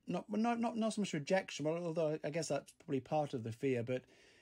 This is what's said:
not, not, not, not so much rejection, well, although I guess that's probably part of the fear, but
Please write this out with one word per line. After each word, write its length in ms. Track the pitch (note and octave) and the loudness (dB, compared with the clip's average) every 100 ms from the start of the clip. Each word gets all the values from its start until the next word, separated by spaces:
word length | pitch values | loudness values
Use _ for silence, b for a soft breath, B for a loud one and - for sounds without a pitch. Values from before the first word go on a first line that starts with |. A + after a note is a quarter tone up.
| - | -4
not, 140 | F3 - | -4 -2
not, 280 | G#3 A#3 A#3 | 0 2 2
not, 200 | A#3 A3+ | 0 0
not 160 | A3 | 0
so 80 | G#3+ | 0
much 100 | F#3+ | 0
rejection, 540 | D#3 C#3+ F#3+ F#3+ - D3+ | -2 2 2 2 -2 0
well, 180 | E3+ | 0
although 340 | F3 E3 D#3 D#3 | -2 0 2 0
I 60 | D#3 | -2
guess 180 | D#3+ D3+ | -2 0
that's 240 | C#3+ - - | -2 -4 -14
probably 220 | - C3+ | -2 -2
part 320 | - D#3 D3 | 0 0 0
of 100 | B2+ | -2
the 80 | A2+ | -4
fear, 320 | A2 C#3 B2 | -2 0 2
but 220 | A#2 B2+ - B B B | 0 -2 -4 B B B